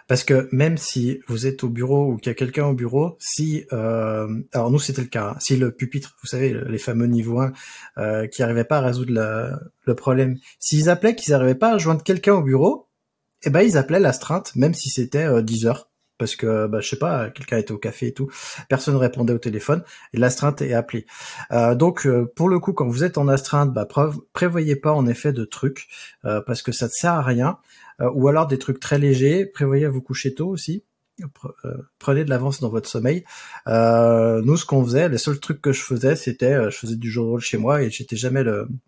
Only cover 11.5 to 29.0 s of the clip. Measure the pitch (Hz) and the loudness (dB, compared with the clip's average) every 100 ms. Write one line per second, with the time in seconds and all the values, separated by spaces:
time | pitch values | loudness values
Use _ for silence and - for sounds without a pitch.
11.5 | 127 226 214 160 156 - 185 202 196 139 | 4 2 2 0 0 0 0 4 4 4
12.5 | 131 175 285 - _ _ _ _ _ 151 | 4 4 2 -6 _ _ _ _ _ 0
13.5 | 147 226 156 135 175 170 - - 170 - | 4 6 4 2 4 4 2 -2 -4 -2
14.5 | 143 156 170 135 - 123 143 160 117 110 | 2 2 2 -2 -4 -2 -2 2 2 2
15.5 | 113 113 - - _ _ - 113 - 113 | 0 0 -2 -6 _ _ -8 -6 -4 -2
16.5 | 110 107 110 - 104 165 151 110 - 127 | 0 -2 -4 -6 -4 -2 -2 -4 -10 -4
17.5 | 113 107 107 104 - 120 - 135 - - | -4 -4 -6 -8 -6 -6 -6 -8 -8 -14
18.5 | - - 131 - 139 123 123 117 117 120 | -14 -2 -2 2 2 2 0 0 0 -2
19.5 | 107 - 165 - - - 113 123 123 143 | -4 -2 -2 -4 -16 -8 0 2 2 0
20.5 | 143 139 117 117 117 - - - - - | 0 0 0 -2 -8 -10 -16 -16 -16 -2
21.5 | 120 117 120 170 175 139 120 120 - 175 | 2 4 4 2 2 2 2 0 0 2
22.5 | 180 190 - 123 120 175 160 139 135 - | 2 0 -2 -2 0 -2 0 2 2 2
23.5 | 147 143 120 104 - 151 147 - - 175 | 2 2 0 -2 0 0 -2 -10 -2 0
24.5 | 170 156 139 151 151 123 117 151 123 107 | 2 0 0 2 2 2 0 -2 -2 -6
25.5 | - 135 135 - - - _ 107 107 104 | -4 -4 -4 -12 -20 -20 _ -4 -4 -4
26.5 | 117 - 117 120 - 175 170 131 120 139 | -6 -4 -4 -4 0 0 2 2 2 0
27.5 | - _ - - - 123 135 135 151 151 | -2 _ -20 -20 -4 -2 2 4 4 2
28.5 | 131 - 131 - 143 | 0 -2 -6 -2 2